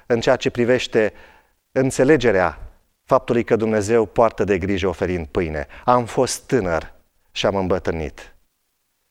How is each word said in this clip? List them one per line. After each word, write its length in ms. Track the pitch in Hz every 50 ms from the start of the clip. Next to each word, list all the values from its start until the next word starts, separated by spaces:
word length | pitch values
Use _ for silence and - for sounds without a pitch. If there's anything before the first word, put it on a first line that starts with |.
| _
în 140 | - 123 113
ceea 160 | 113 - 131
ce 140 | 120 - -
privește 600 | - - 120 113 127 123 - - - 117 110 101 - - - - - _ _ _ _ _ _ _ -
înțelegerea 840 | 131 131 135 - - 131 131 160 147 117 120 101 95 92 85 - - - - - _ _ _ _ _ _
faptului 400 | - 139 127 - - 123 120 110
că 120 | - 123
Dumnezeu 500 | 110 110 110 110 107 101 98 117 117 110
poartă 380 | 101 - - 120 110 - - 110
de 140 | 90 101 92
grijă 300 | 82 95 101 95 90 95
oferind 380 | 87 - 98 87 90 87 82
pâine: 400 | 78 - 101 92 80 78 76 71 - - - -
"Am 200 | - 123 127 120
fost 420 | 110 - - 131 117 - - -
tânăr 460 | - - 127 98 90 82 78 - - - _ _ _ _ _ _ _ -
și 140 | - -
am 100 | 110 98
îmbătrânit. 800 | 98 95 92 95 90 - - 87 82 80 69 - - - - - _ _ _ _ _ _ _ _ _ _ _ _ _ _ _